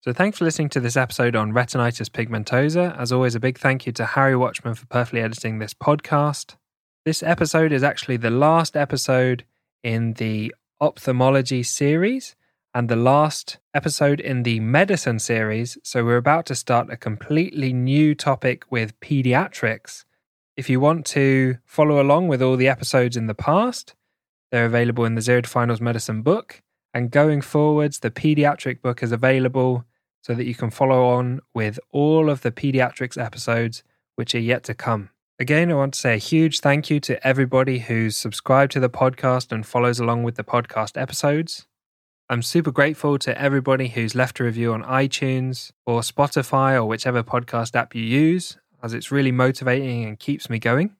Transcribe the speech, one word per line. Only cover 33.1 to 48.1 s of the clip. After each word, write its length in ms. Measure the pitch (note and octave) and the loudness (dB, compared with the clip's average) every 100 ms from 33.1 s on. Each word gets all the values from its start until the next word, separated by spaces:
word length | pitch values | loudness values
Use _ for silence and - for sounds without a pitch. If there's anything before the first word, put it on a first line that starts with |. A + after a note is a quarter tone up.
| - | -6
episodes 640 | A#2 - - A#2 A#2 A2+ _ _ _ - | -10 -8 -4 -2 -2 -6 _ _ _ -10
which 200 | A#2+ A#2+ | -4 -4
are 40 | |
yet 240 | A2+ B2 | 0 -2
to 100 | - | -4
come. 360 | - - A2+ G2 _ _ _ | -8 -4 -4 -4 _ _ _
Again, 320 | B2+ D3+ F3 | 0 2 2
I 40 | D3 | 2
want 180 | C#3 | 0
to 60 | - | -2
say 160 | B2+ A2+ | 0 0
a 20 | |
huge 420 | - D#3+ D#3+ - | 2 2 2 2
thank 300 | C#3+ C#3+ D3 | 2 2 0
you 100 | D3 | -2
to 240 | - C3+ C3 | -2 -2 0
everybody 540 | C3 B2+ C3 C3 B2+ | 2 2 2 2 -2
who's 380 | A2+ A2+ A2 - | -2 -2 0 -2
subscribed 560 | A#2 - - C3+ C#3 | -8 -10 2 4 4
to 80 | C#3 | 2
the 80 | B2+ | -2
podcast 640 | - C3 B2 C3+ B2+ - | 2 0 0 -2 -2 -2
and 120 | A2 G#2+ | -8 -4
follows 340 | B2 B2 A#2+ | 0 0 0
along 240 | A#2 A#2+ | 0 0
with 120 | A#2 A#2 | -2 -6
the 80 | |
podcast 560 | A2+ A#2+ A#2 - G#2+ - | -2 -2 -2 -6 -6 -6
episodes. 640 | B2+ - C#3+ D3 E3 - _ _ _ _ _ _ _ | -8 -2 0 0 -2 -10 _ _ _ _ _ _ _
I'm 120 | A#2+ | -4
super 300 | A#2 E3+ D#3+ | 0 0 0
grateful 460 | C3+ C#3+ D3+ D3+ C#3 | 2 2 2 -2 0
to 220 | - - | -2 -2
everybody 460 | C#3+ C#3 C3 C3 B2+ | 0 0 0 0 0
who's 280 | A#2+ A2+ B2 | -4 -4 0
left 240 | B2+ - | -2 0
a 40 | |
review 300 | B2 A2+ A#2 | -2 0 -2
on 100 | A2 | -2
iTunes 880 | A#2+ C3 C#3 - C3+ C3 C3 B2+ - _ - | -2 0 0 -2 -2 -2 -4 -6 -12 _ -4
or 160 | A#2 | -2
Spotify 720 | A2+ - C#3+ - C3 C3+ C3+ | -2 0 0 0 0 0 2
or 120 | C3 A2 | 2 0
whichever 380 | A2+ C3 B2 | -2 -2 -2
podcast 520 | A#2 B2 A#2+ A#2 A#2 A#2+ | -2 -4 -2 -6 -2 -2
app 200 | A#2+ A#2+ | -4 -6
you 80 | |
use, 540 | A2+ | -2